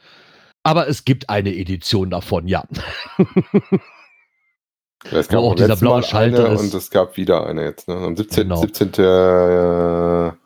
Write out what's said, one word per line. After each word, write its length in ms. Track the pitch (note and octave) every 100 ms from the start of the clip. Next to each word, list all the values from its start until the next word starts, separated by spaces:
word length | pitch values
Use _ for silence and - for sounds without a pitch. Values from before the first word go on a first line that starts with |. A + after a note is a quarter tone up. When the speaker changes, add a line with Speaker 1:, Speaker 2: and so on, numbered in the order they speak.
| _ _ _ _ _ _
Speaker 1:
Aber 260 | D#3+ D#3+ C#3+
es 160 | C3+
gibt 260 | C3 B2+ -
eine 240 | G#2 G2
Edition 560 | F#2 F#2 F#2 - G#2 F#2
davon, 360 | F2 - F2+ F2
ja. 160 | F#2 - C#3+ - - - -
<laughs> 80 | - F#3 - G3+ - - - _ _ _ _ _ _ _ _ _ _ _ -
Speaker 2:
Ja, 80 | D#2+
es 100 | -
gab 120 | G2
Speaker 1:
Wo 40 | A#2
auch 20 |
Speaker 2:
beim 40 | F2
Speaker 1:
dieser 120 | G#2+
Speaker 2:
letzten 160 | G2 A#2
Speaker 1:
blaue 140 | B2
Speaker 2:
Mal 60 | -
Speaker 1:
Schalter 380 | A2 A#2 A#2+
Speaker 2:
eine 100 | A2+ G#2
Speaker 1:
ist. 40 |
Speaker 2:
und 140 | G2+
es 160 | F#2 -
gab 260 | G2 F2+ -
wieder 300 | F#2 E2 D#2+
eine 180 | D#2+
jetzt, 240 | D2+ - -
ne? 80 | F2
Am 200 | E2+ E2+
siebzehnten, 320 | G#2 - F#2+
Speaker 1:
Genau. 100 | E2+
Speaker 2:
siebzehnten, 420 | - - G2 -
äh, 1300 | F#2 F#2 F#2 F2+ F2+ F2+ F2 F2 F2 E2+ E2+ F2 E2+ E2+